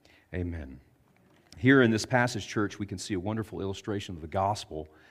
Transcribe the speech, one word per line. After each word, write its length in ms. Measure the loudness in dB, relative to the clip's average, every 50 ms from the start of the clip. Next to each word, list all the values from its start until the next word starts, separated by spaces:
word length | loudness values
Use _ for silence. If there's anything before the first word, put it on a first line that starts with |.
| _ _ _ _ _ _ -6
amen. 440 | -6 -4 -4 -6 -8 -10 -12 -14 -18 -20 _ _ _ _ _ _ _ _ _ _ _ _ _ -14
Here 240 | 0 6 8 8 8
in 100 | 8 8
this 140 | 6 2 0
passage, 420 | 0 2 2 2 2 0 -4 -8
church, 320 | -6 -2 -2 -2 -2 -4 -6
we 60 | -8
can 140 | -8 -8 -10
see 160 | -6 -4 -4
a 60 | -4
wonderful 420 | -2 -2 -4 -4 -4 -6 -6 -6 -6
illustration 520 | -6 -6 -6 -6 -6 -4 -4 -6 -8 -10
of 60 | -12
the 80 | -10 -6
gospel. 580 | -2 0 0 0 0 -2 -6 -10 -10 -10 -10 -10 -16 -20 _ -20